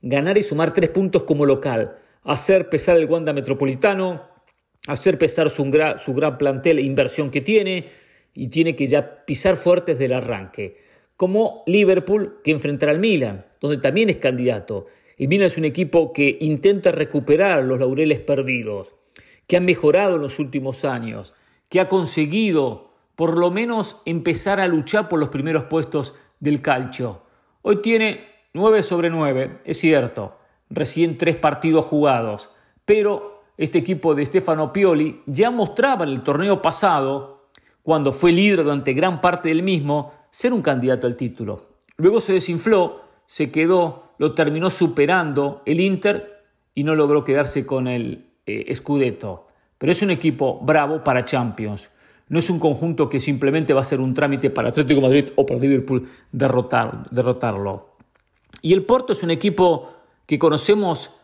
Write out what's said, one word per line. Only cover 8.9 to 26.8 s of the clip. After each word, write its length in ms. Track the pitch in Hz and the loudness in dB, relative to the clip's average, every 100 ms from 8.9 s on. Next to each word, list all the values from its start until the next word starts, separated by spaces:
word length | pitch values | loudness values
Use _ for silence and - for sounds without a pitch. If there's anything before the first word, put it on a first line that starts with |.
| 147 139 - - | 0 0 -12 -8
pisar 320 | 143 196 175 | -2 0 2
fuerte 340 | 175 175 175 | 2 2 2
desde 140 | 139 135 | -2 0
el 80 | |
arranque. 640 | 123 117 107 92 - 98 - _ _ _ _ | -2 -4 -8 -10 -12 -12 -12 _ _ _ _
Como 460 | 185 202 220 - - | 0 2 0 -2 0
Liverpool, 760 | 190 196 185 180 208 196 - | 2 4 2 2 -2 -2 -6
que 100 | - | -4
enfrentará 400 | 151 147 143 147 | -2 -2 -2 0
al 60 | 151 | 2
Milan, 460 | 220 180 120 98 - _ | 2 0 -2 -6 -16 _
donde 160 | 147 147 | -4 0
también 320 | 135 160 226 | 0 2 0
es 80 | - | 0
candidato. 680 | - 127 123 110 - 104 - _ _ _ | -2 0 -2 -2 -6 -10 -10 _ _ _
El 100 | 135 | 0
Milan 200 | 196 190 | 2 2
es 100 | 165 | 0
un 80 | 156 | -4
equipo 480 | 123 165 170 156 | -2 0 2 0
que 240 | - 143 131 | 0 0 0
intenta 520 | 156 147 196 202 180 | -2 2 2 2 0
recuperar 720 | 165 151 147 127 151 196 165 | 0 -2 -4 2 2 4 2
los 160 | 131 127 | 0 0
laureles 420 | 127 135 156 143 | 0 0 0 0
perdidos, 760 | - 139 135 127 107 101 95 _ _ - _ _ _ | -2 -2 -2 -4 -6 -10 -12 _ _ -20 _ _ _
que 120 | 180 | 0
ha 20 | |
mejorado 560 | 180 180 151 165 202 170 | 2 2 4 4 2 0
en 60 | |
los 160 | 143 - | -4 -6
últimos 480 | 143 143 131 123 143 | -6 -6 -6 -6 -6
años, 480 | 123 113 110 95 _ _ _ _ | -4 -8 -12 -16 _ _ _ _
que 100 | 180 | 0
ha 120 | 185 | 2
conseguido 1000 | 190 165 - 151 190 220 160 135 107 - _ _ - | 0 0 -2 -2 0 2 2 0 -4 -16 _ _ -4
por 200 | 165 165 | 0 2
lo 140 | 175 | 0
menos 460 | 185 240 226 202 - - | 0 -2 -4 -6 -10 -6
empezar 540 | 170 175 165 196 196 | -4 -2 -2 -2 0
a 60 | 185 | 0
luchar 440 | 160 147 214 214 | 0 0 -2 0
por 80 | 170 | -2
los 100 | 143 | -2
primeros 360 | 143 151 156 | -4 -2 -2
puestos 500 | 131 160 - 151 135 - _ _ | -2 -4 -2 -4 -6 -12 _ _
del 220 | 143 147 | -2 -2
calcio. 600 | 147 131 | 0 -2